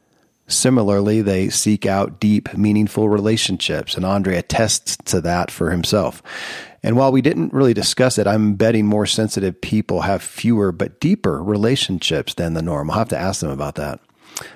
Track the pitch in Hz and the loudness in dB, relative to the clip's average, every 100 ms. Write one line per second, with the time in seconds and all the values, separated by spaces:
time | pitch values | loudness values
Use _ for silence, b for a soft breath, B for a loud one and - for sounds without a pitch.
0 | _ _ _ _ - - 131 127 101 101 | _ _ _ _ -6 0 2 4 2 2
1 | 101 110 101 95 95 - 107 104 98 98 | 2 2 2 0 0 0 0 0 2 0
2 | 101 87 104 104 - - 104 104 104 - | -2 0 2 2 0 0 2 2 2 0
3 | 107 104 104 113 - 90 - 76 - - | 2 2 2 0 -2 -4 -4 -4 -6 -4
4 | 92 101 95 87 - - 110 - - - | -2 0 0 -2 -2 0 0 -2 -4 -10
5 | - 92 82 87 - - 82 87 85 104 | -4 -2 0 -2 -2 -4 -2 -2 0 0
6 | 82 - B B B B B B - 120 | 0 -4 B B B B B B 0 2
7 | 135 131 127 - 165 131 135 104 92 - | 4 4 2 0 0 2 4 4 0 2
8 | 127 107 101 107 107 101 113 113 104 104 | 2 2 2 2 2 2 2 4 2 2
9 | 104 - 107 - 95 87 - 107 - 90 | 0 0 -2 -2 -4 -4 -2 -2 0 -2
10 | 87 95 - - 113 113 98 85 - - | 0 -2 -4 -4 0 2 2 0 -6 -2
11 | 156 202 - 71 92 104 110 135 - 90 | 0 2 0 -2 0 0 2 2 0 -2
12 | - 78 - - 85 82 85 76 76 101 | -2 -2 -4 -4 -4 -2 -2 -4 -2 -2
13 | 113 71 92 - 80 67 71 73 71 - | -2 -2 -4 -4 -4 -6 -6 -6 -8 -10
14 | _ B B B B | _ B B B B